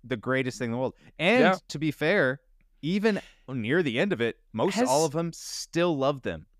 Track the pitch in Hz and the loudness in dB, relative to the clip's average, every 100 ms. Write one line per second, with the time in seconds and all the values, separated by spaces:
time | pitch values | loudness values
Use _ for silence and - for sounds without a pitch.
0 | 117 120 120 131 127 - 123 117 127 - | -4 -4 0 0 0 -4 -4 -2 -4 -6
1 | - - 165 247 170 185 - 147 151 - | -20 -2 2 4 4 2 -4 -4 -4 0
2 | 151 202 131 139 _ _ _ _ 147 196 | 0 2 2 -2 _ _ _ _ -4 0
3 | 220 196 - _ - 131 110 165 151 117 | 0 0 -6 _ -8 -6 0 0 2 0
4 | 202 123 117 - _ 107 156 196 247 143 | 0 0 -2 -4 _ -2 0 2 2 4
5 | 160 139 170 - - - - 165 175 147 | 2 0 -6 -8 -12 -12 -6 0 0 2
6 | 131 139 107 80 80 _ | 0 0 -6 -8 -12 _